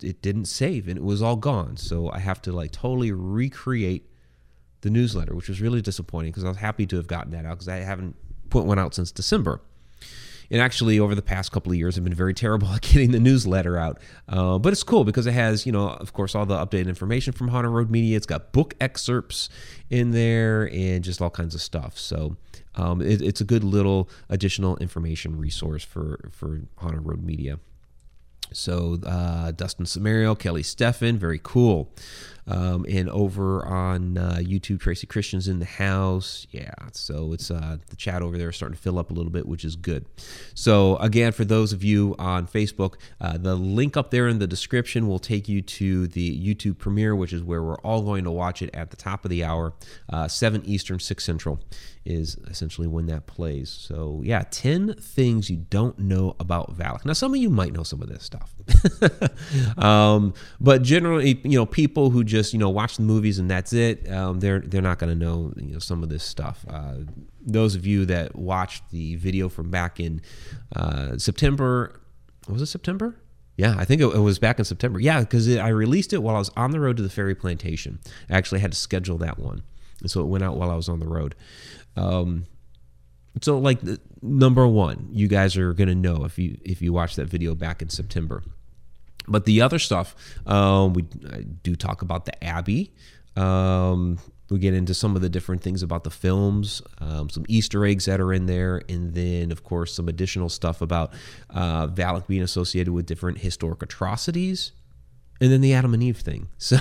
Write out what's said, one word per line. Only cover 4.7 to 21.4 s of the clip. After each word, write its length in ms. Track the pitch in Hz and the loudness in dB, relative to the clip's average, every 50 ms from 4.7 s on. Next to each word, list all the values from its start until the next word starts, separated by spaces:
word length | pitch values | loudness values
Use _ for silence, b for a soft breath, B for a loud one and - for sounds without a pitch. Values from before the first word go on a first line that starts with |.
| _ _ - | _ _ -2
the 80 | 104 | 2
newsletter, 440 | 107 117 123 117 104 90 78 78 76 | 4 4 4 2 0 -2 -4 -4 -4
which 140 | 87 90 - | -6 -6 -6
was 120 | 95 95 | -6 -2
really 200 | 107 117 123 117 | -2 0 0 0
disappointing 520 | 101 98 92 - 85 - - 82 80 80 80 | -2 -2 -4 -6 -6 -8 -6 -6 -6 -6 -6
'cause 120 | 98 92 | -6 -6
I 40 | 92 | -6
was 100 | 95 101 | -6 -4
happy 260 | 107 107 107 - 104 | -6 -6 -4 -2 -4
to 100 | 90 - | -2 -2
have 100 | 90 82 | -4 -4
gotten 260 | 85 85 85 - - 82 | -4 -8 -8 -8 -8 -10
that 140 | 82 80 | -10 -8
out 120 | 80 85 87 | -10 -10 -10
'cause 100 | 90 90 | -10 -8
I 80 | 92 | -8
haven't 400 | 92 95 95 98 92 95 90 - - - - - - - - | -8 -6 -8 -8 -8 -8 -10 -10 -12 -14 -14 -12 -12 -6 2
put 160 | - 120 80 | 2 2 4
one 120 | 92 104 98 | 4 2 2
out 160 | 92 82 - | 2 0 -2
since 160 | - 87 85 | -4 -6 -6
December. 500 | - - - - 214 214 117 80 65 - - - B B B B B B B B B B B B B B B B | -6 -6 -2 2 2 2 2 0 -2 -4 -6 -16 B B B B B B B B B B B B B B B B
And 120 | - 117 | 2 2
actually, 400 | 123 127 - - 117 110 110 104 | 2 2 2 2 2 4 6 6
over 160 | 104 101 101 | 4 4 2
the 60 | 101 - | 0 0
past 280 | - 98 92 98 - | -2 -2 -2 -4 -2
couple 220 | - 101 - 90 90 | -4 -4 -2 0 0
of 60 | 85 | 0
years, 200 | 82 90 87 92 | 0 0 0 -2
I've 60 | 87 | -2
been 100 | 90 87 | -2 0
very 200 | 82 92 95 95 | 0 0 0 0
terrible 340 | - 113 107 107 104 101 95 | 0 0 0 2 2 2 2
<laughs> 60 | 95 | 0
at 80 | - - | -2 4
getting 280 | - - 143 131 117 | 6 6 8 8 6
the 80 | 127 113 | 6 6
newsletter 580 | 117 131 135 127 101 95 92 95 87 87 87 | 6 6 6 6 4 2 2 2 2 0 0
out. 220 | 85 82 80 - - B B B B B - | 0 -2 -2 -4 -8 B B B B B -4
Uh, 300 | - 95 92 90 92 95 | -2 0 2 2 2 4
but 140 | 113 180 202 | 4 2 2
it's 120 | - - | 2 0
cool 180 | - 240 214 120 | 4 4 4 4
because 240 | 107 107 131 113 | 4 2 0 0
it 60 | 123 120 | 0 2
has, 340 | 123 117 113 110 104 - | 2 2 2 2 0 0
you 60 | 127 113 | 0 0
know, 160 | 101 101 92 | 0 0 0
of 240 | 60 - 92 - - | -4 -8 -12 -12 -6
course, 240 | - 98 95 - | -4 -4 -2 -2
all 100 | 104 104 | -2 0
the 80 | 98 98 | 0 0
updated 320 | 80 80 98 - 95 92 | 0 -2 -2 0 -2 0
information 460 | 90 87 - 92 101 113 127 - 139 120 | -2 -4 -4 -4 -2 -2 -2 -2 -2 -4
from 160 | - 127 123 | -4 -2 -2
Haunted 240 | 120 127 123 117 117 | 0 0 0 0 2
Road 180 | 117 117 110 | 0 0 2
Media. 260 | 113 113 117 113 110 | 2 2 2 2 2
It's 100 | 107 - | 0 -2
got 260 | - 80 - - - - | -2 -6 -6 -6 0 2
book 220 | 107 - - - - | 2 2 2 0 -4
excerpts 680 | 131 131 - - - - 123 123 - - - - - - B B B B B B B B | -4 -4 -4 -4 -4 -2 -2 -2 -2 -4 -8 -8 -8 -8 B B B B B B B B
in 220 | 123 123 120 120 117 | 0 0 2 2 2
there 580 | 117 117 117 113 113 113 110 110 110 110 - - | 2 2 4 4 4 2 2 2 2 0 0 -2
and 300 | 92 95 92 92 90 85 | -2 0 0 0 0 -2
just 180 | 92 87 - | -4 -4 -2
all 100 | 90 85 | -2 -4
kinds 260 | - - | -2 -4